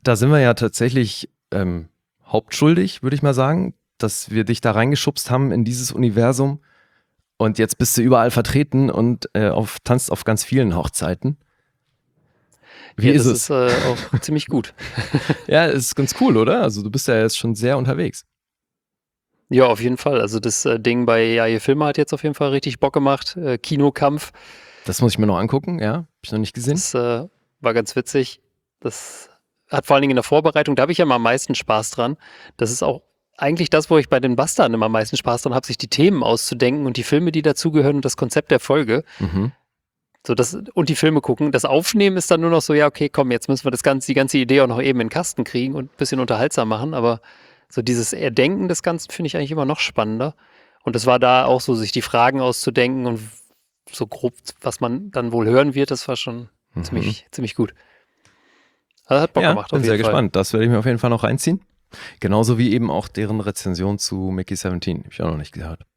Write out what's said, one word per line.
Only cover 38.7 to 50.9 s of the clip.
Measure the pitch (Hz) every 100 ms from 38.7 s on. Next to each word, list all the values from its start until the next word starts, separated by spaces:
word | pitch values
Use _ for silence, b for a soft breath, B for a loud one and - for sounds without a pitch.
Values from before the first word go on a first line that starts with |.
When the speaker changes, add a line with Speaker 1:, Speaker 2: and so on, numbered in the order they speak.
| 143 117 127 - B
Speaker 1:
Mhm. | 80 87 117 - _ _ _ _ _ _ -
Speaker 2:
So |
das, | 120 120 208 214
und | 180 151
die | 147
Filme | 156 151
gucken. | - 120 151
Das | 131 135
Aufnehmen | 139 175 208 202 185
ist | -
dann | 165
nur | 165
noch | 165
so, | -
ja, | 147 147
okay, | - 147
komm, | - 127
jetzt | 120 -
müssen | 135 139
wir |
das | 123
ganze, | 143 135 -
die | 135
ganze | 135 143
Idee | 123 139
auch | 127
noch | 117
eben | 135 127
in | 113
den |
Kasten | 160 180 -
kriegen | 117 123 131 147
und | 127
ein | -
bisschen | 139 131
unterhaltsam | 123 110 143 - 110
machen. | 110 143 147
Aber | 117 117 b b b b b
so | -
dieses | 117 120 110
Erdenken | - 131 113 139 196 185
des | 165
Ganzen | 180 170 -
finde | - 160
ich | 165
eigentlich | 139
immer | 160 135
noch | 151
spannender. | - - 107 113 147 - b b b b
Und | -